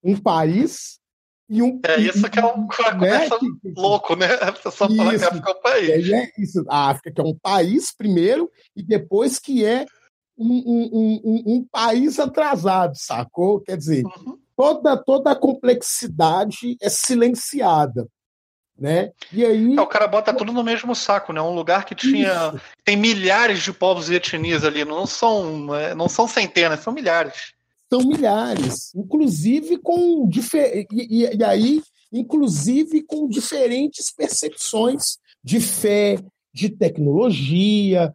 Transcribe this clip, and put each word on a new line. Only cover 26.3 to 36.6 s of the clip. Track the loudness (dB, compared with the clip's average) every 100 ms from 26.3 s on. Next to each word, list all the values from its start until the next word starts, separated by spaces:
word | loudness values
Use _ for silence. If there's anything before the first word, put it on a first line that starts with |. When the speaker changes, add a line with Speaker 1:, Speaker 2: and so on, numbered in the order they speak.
| 0 -2 0 2 0
Speaker 2:
são | -6
milhares. | -4 0 0 -2 -8 -18 _ _ _ _
Speaker 1:
São | 0 2
milhares, | 2 0 0 -2 -2 -4 -4 -10
inclusive | -12 -4 0 0 0 0 0 0 -4
com | 0 0 2 2 2
dife-, | 0 -2 0 0 -2 -4
e, | -6 -2 0
e, | 0 0
e |
aí, | 0 2 2 0 -2 _ _
inclusive | -8 -2 0 2 0 0 0 2 -2
com | -2 -6 -4
diferentes | -4 -4 -2 0 0 -2 -4 -10
percepções | -4 -4 -2 -6 -8 -6 0 0 0 -4 -6 _ _
de | -2 0
fé, | 0 -2 0 2 2 0 -6 _ _
de | -6